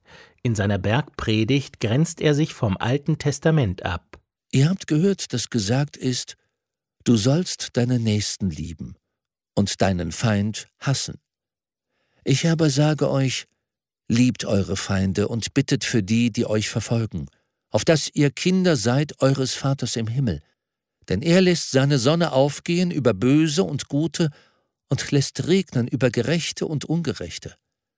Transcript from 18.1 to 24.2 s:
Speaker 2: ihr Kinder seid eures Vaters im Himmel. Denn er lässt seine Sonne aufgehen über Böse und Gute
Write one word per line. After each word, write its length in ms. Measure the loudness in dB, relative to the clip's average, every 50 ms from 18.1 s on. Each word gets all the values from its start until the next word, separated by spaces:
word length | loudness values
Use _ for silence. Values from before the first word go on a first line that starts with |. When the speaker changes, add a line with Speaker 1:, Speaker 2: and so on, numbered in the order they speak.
Speaker 2:
ihr 180 | 0 0 0 0
Kinder 460 | 0 0 0 0 2 2 2 2 2
seid 460 | 2 2 2 2 2 0 -2 -2 0
eures 320 | 0 2 2 2 0 -2 -4
Vaters 420 | -2 -2 -2 -2 -2 -2 -4 -4
im 100 | -4 -4
Himmel. 360 | -4 -2 -2 0 0 -2 -4 -8 _ _ _ _ _ _ _ _ _ _ _ _ -4
Denn 100 | -4 -2
er 220 | 2 4 4 6
lässt 280 | 6 4 2 2 -2 0
seine 280 | 2 2 4 4 2 2
Sonne 340 | 4 2 2 2 0 2
aufgehen 580 | 2 2 2 2 0 -4 -4 -2 0 0 0 0
über 220 | -2 0 0 0
Böse 500 | 0 2 2 4 4 4 4 2 2 0
und 260 | -2 -2 -4 -6 -6 -4
Gute 420 | -2 -2 -2 -2 0 -2